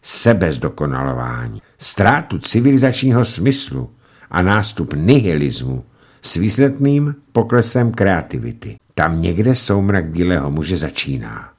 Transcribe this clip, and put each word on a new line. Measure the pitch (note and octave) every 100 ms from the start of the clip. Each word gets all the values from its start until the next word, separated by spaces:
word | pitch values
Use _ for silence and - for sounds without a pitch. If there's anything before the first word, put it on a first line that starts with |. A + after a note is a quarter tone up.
sebezdokonalování. | - - A#2 A2 E2+ C#2 D2+ - D2 C2 C2+ B1 B1 A#1+ A#1+ - _ _
Ztrátu | - - G2+ D3 E3 E2+
civilizačního | - A2 B2+ C3+ C3 - C3 A#2+ A2+
smyslu | - G#2 C3+ - C2 B1 _ _ _ -
a | -
nástup | F2+ G#2 G2+ - E2
nihilismu | D2 E2+ C#3 G#2+ D#2 C#2+ A#1 B1+ C2 - _ _ _
s | - E2
výsledným | G#2 G#2 C#3 C#3 C#3 C#3+ D3 C#3+ _
poklesem | A#2+ A2+ - A#2 B2 A#2
kreativity. | - G2 F2 - C2 A#1 A1+ G#2+ G#2+ _ -
Tam | D#2+ E2
někde | F2 F2 A2+ B2+
soumrak | - G2+ G2 G2 D#2+
bílého | D#2+ F2 F2 C#2+
muže | D2 D2+ F2+
začíná. | D2+ - - C2+ A1 A1 -